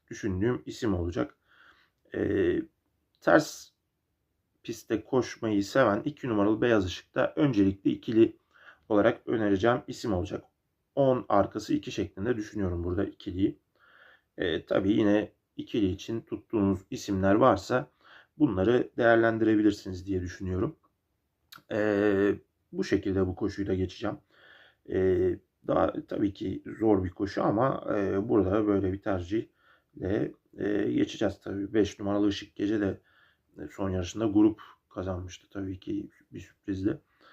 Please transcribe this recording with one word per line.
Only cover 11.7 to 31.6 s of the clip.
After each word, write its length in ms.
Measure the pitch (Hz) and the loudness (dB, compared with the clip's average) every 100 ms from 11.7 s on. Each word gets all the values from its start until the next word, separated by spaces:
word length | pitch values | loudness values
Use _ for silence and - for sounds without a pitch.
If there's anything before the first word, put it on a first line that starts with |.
iki 180 | - - | -4 -4
şeklinde 460 | - 92 - 110 120 | -6 -6 -6 -4 -4
düşünüyorum 460 | 104 107 92 87 | -6 -4 -4 -4
burada 220 | 87 90 101 | -4 -2 -4
ikiliyi. 540 | - 101 87 110 - _ _ _ _ - _ _ - | -6 -10 -2 -2 -2 _ _ _ _ -20 _ _ -6
E, 280 | 90 78 - | -4 -4 -2
tabii 260 | - 98 | 0 2
yine 400 | 117 104 104 - _ _ - | 2 4 2 0 _ _ -16
ikili 280 | - 120 98 | -6 0 0
için 360 | 98 - 113 | -2 -6 -8
tuttuğunuz 580 | - 107 - 110 98 95 - | -8 -12 -4 0 2 0 -6
isimler 460 | 123 - 95 95 104 | -10 -4 0 2 4
varsa 520 | 131 92 - 123 - _ _ - _ - | 4 2 0 -4 -4 _ _ -20 _ -2
bunları 520 | 147 92 110 123 - - | 0 2 2 2 0 0
değerlendirebilirsiniz 1080 | 117 113 113 110 110 107 107 101 98 90 92 | 4 6 4 2 2 4 4 2 -4 -10 -6
diye 160 | 92 | -6
düşünüyorum. 540 | 87 - 95 92 139 - _ _ _ _ _ _ _ - _ | -6 -8 -6 -2 -4 -6 _ _ _ _ _ _ _ -20 _
E, 640 | 107 107 101 104 98 101 98 - _ _ | -2 0 2 4 4 2 0 -6 _ _
bu 120 | 180 | -8
şekilde 440 | 190 - 101 95 92 | -2 0 0 0 0
bu 80 | 92 | -2
koşuyu 320 | 101 101 101 | -6 -4 -4
da 60 | |
geçeceğim. 440 | 95 92 - 101 - _ _ _ - - _ - | -2 -4 -6 -8 -8 _ _ _ -20 -20 _ -6
E, 400 | 95 92 90 92 95 - _ - | 0 2 4 2 0 -8 _ -2
daha 260 | - 85 - - | 0 0 -2 -6
tabii 260 | - 101 | -2 -2
ki 300 | - 92 95 - - | -2 -6 -8 -10 -2
zor 240 | 110 98 | 4 4
bir 60 | 90 | 2
koşu 340 | - 98 - | -4 -6 -2
ama, 400 | 156 107 127 - - 104 | 0 0 0 -2 -4 -2
e, 340 | 98 95 117 | 0 -2 2
burada 380 | 117 92 107 104 | 2 2 2 2
böyle 260 | 98 92 | 2 0
bir 80 | 98 | -4
tercihle, 1300 | 107 95 85 110 - _ _ _ _ - 92 107 - - _ - | -4 -4 -2 -4 -6 _ _ _ _ -10 -4 -2 -2 -8 _ -8
e, 340 | 101 104 110 | -4 -2 0
geçeceğiz 500 | 123 101 - 104 95 | 0 -2 -2 -4 -4
tabii. 300 | - 98 | -8 -8